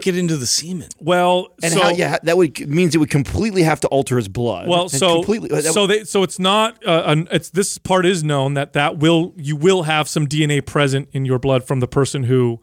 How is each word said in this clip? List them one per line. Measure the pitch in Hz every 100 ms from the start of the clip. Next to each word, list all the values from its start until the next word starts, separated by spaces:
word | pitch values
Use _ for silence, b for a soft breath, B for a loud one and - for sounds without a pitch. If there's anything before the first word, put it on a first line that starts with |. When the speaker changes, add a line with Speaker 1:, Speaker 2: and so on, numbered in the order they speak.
| 190
Speaker 1:
what |
Speaker 2:
it | 180
into | 175 156
the | 120
semen? | - 160 185 - -
Speaker 1:
Well, | 156 180 180 180 185 _
Speaker 3:
And | 170
Speaker 1:
so | 165
Speaker 3:
how, | 175
yeah, | 175 156 160
that | 156 175
would, | 165 - 147
means | 151 180 160
it |
would | 151
completely | 143 - - 220 190
have | 165 151
to | -
alter | 135 135 123
his | 98
blood. | 95 117 90 92
Speaker 1:
Well, | 175
Speaker 3:
And | 175
Speaker 1:
so, | 139 175 165
Speaker 3:
completely, | 180 226 160
uh, | 147
that | 156
Speaker 1:
so | 165
Speaker 3:
would | 196
Speaker 1:
they, | 214
so | 208 202
it's | 185 -
not, | 185 214 220 233 202
uh, | 165 180
an, | 151 -
it's, | 175 -
this | 170 202 -
part | - 185 175
is | 190 151
known | 143 135 143
that, | 143
that | 147 147 175
will, | 156 165 175 180
you | 143 151
will | 170 185
have | 156 156 147
some | 165 147
D | 151
N | 151
A | 143
present | - 151 143 139 147
in | 135 135
your | 127
blood | 135 131
from | 127 139
the | 123
person | 139 131 147
who | 123 131 120 117